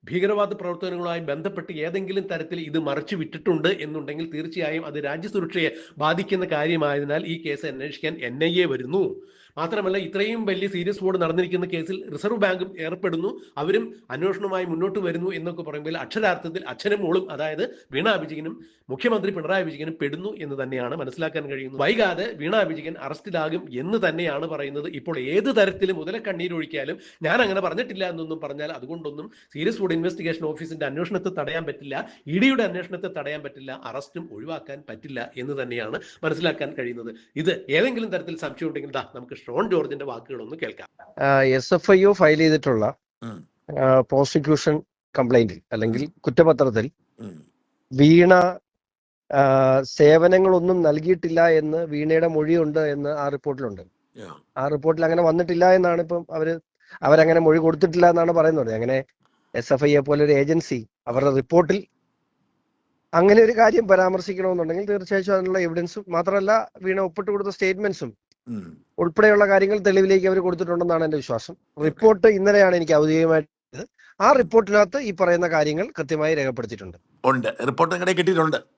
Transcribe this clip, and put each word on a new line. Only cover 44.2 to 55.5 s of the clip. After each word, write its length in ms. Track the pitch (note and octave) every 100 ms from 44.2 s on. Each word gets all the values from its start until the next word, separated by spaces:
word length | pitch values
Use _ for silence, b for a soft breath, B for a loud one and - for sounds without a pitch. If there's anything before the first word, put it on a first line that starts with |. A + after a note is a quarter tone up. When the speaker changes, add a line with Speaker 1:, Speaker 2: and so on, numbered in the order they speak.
| C#3 D#3+ D3 D3+ - D#3 - _ _ -
Speaker 2:
കംപ്ലയിന്റിൽ 420 | B2+ B2 A2 F#2+ _
അല്ലെങ്കിൽ 320 | A2+ A2 A#2
Speaker 3:
ഉം. 100 | D3 _ -
Speaker 2:
കുറ്റപത്രത്തിൽ 640 | B2 E3 C#3+ C3+ A2 A#2 _ _ _
Speaker 3:
ഉം. 240 | A2 E2 - _ _ _ _
Speaker 2:
വീണ, 400 | C3 C#3+ E3+ F3 F#3 F3+ F3+ _ _ _ _ _ _ _
ആ, 80 | C#3+ C3+ C3+ C3 C3
സേവനങ്ങളൊന്നും 1000 | C3+ - D3 D#3+ F3 F#3 F#3+ F#3 F3 F#3
നൽകിയിട്ടില്ല 640 | E3 D3+ D#3+ F3+ F3 E3 E3+
എന്ന് 300 | D#3+ D3+ D#3+
വീണയുടെ 500 | E3+ D3 D3+ D#3+ E3+
മൊഴിയുണ്ട് 520 | D#3 D3+ E3+ D3+ D3+
എന്ന് 300 | D3+ C#3+ C#3+
ആ 200 | D3+ C#3+
റിപ്പോർട്ടിലുണ്ട്. 520 | C#3 D3 C3+ B2+ F#2+ E2+ _ _ -
Speaker 3:
യാ. 240 | G2+ D2 _ -
Speaker 2:
ആ 100 | C3+
റിപ്പോർട്ടിൽ 380 | D3 D3+ D#3+ E3
അങ്ങനെ 160 | E3+
വന്നിട്ടില്ല 480 | E3+ E3 F3